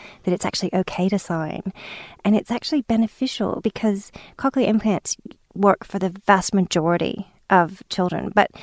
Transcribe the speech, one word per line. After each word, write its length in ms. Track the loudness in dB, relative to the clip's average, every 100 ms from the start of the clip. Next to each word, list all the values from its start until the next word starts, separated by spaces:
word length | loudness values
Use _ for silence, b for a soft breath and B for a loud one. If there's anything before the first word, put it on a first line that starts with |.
| B B
that 80 | -2
it's 120 | -2
actually 280 | -2 -4 -2
okay 340 | -2 -2 0 0
to 100 | 0
sign. 540 | -2 -4 -4 -6 -8 -12 B B B B
And 120 | 2 2
it's 140 | 2
actually 320 | -6 -2 -2
beneficial 800 | 0 0 0 -2 -6 -2 -4 -2
because 500 | -4 0 0 -2 -6 B B B
cochlear 320 | -2 2 2
implants 480 | 2 2 -2 -4 -10 -12 -20 _
work 300 | 0 2 2
for 140 | 0 -4
the 120 | -4 -2 4
vast 280 | 4 4
majority 720 | 2 2 2 2 0 -2 -6 -12 _ 2
of 320 | 4 4 -2 -8
children. 420 | -2 -2 -2 -2
But 160 | 2 2 B